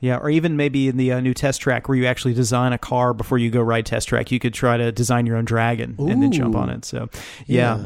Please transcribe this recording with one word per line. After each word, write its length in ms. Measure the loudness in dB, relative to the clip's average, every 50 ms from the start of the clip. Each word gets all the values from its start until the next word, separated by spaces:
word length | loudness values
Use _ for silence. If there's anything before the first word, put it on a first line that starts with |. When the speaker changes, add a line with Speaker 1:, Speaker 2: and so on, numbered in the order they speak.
Speaker 1:
yeah. 160 | -2 -2 -2 0
Or 100 | 0 0
even 260 | 0 2 2 2 0
maybe 300 | 2 0 2 2 2 2 2
in 80 | 2
the, 160 | 2 0 2 0
uh, 80 | 0
new 140 | 0 0 -2
Test 260 | 0 0 -2 -2 0
Track 280 | 0 0 0 0 0 0
where 80 | 0 2
you 80 | 2
actually 280 | 2 0 0 0 0 0
design 380 | 2 0 2 2 2 2 0 0
a 60 | -2
car 360 | -4 -4 0 0 2 2 0
before 240 | -2 -2 0 0 0
you 100 | 2 2
go 100 | 2 2 2
ride 240 | 2 0 0 -2
Test 220 | -2 -4 -4 -2 -2
Track, 220 | -2 -2 0 -2 -2
you 60 | -2
could 140 | -2 -2 -2
try 220 | 0 0 2 2
to 140 | 2 0 -2 0
design 320 | -2 0 0 2 2 2
your 100 | 0 0
own 80 | -2 -2
dragon 500 | 0 0 0 2 0 0 -2 -4 -8 -6 -4
and 220 | -2 0 2 4 4
then 80 | 4 2
jump 220 | 2 0 0 0
Speaker 2:
Ooh. 20 | 0
Speaker 1:
on 100 | 0 -2
it. 140 | -4 -6 -10
So, 240 | -8 -8 -8 -8 -8 -10 -14 -16 -16 -18 -18 -6
yeah. 320 | 0 2 4 4 2 0 -2 0